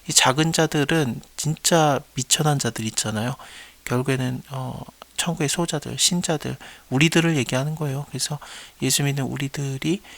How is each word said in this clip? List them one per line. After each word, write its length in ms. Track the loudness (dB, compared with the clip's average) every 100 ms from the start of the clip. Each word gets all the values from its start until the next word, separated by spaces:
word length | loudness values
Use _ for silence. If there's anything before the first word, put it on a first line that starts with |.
| -2
이 40 |
작은 400 | 2 4 4 4
자들은 680 | 4 2 2 2 2 2 -2 -8 -6
진짜 600 | -4 -2 4 6 6 2 -2
미천한 460 | -6 -2 0 2 2
자들 240 | 0 -2 -4
있잖아요. 480 | -4 -4 -2 -4 -6 -12 -20 -20 -14
결국에는, 580 | -2 -2 0 0 0 -4 -8
어, 300 | -8 -8 -10 -12 -18 -12 -6
천국의 320 | -4 0 0
소자들, 500 | 0 -2 -4 -4 0
신자들, 580 | 2 2 0 -2 -4 -8 -12 -20 -2
우리들을 460 | 2 4 4 4 2
얘기하는 380 | 0 0 -2
거예요. 320 | -4 -4 -4 -6
그래서 300 | -6 -4 -6 -10 -18 -18 -4
예수 200 | 0 2
믿는 220 | 0 0
우리들이, 760 | -2 -2 -4 -4 -6 -4 -2 -2 -6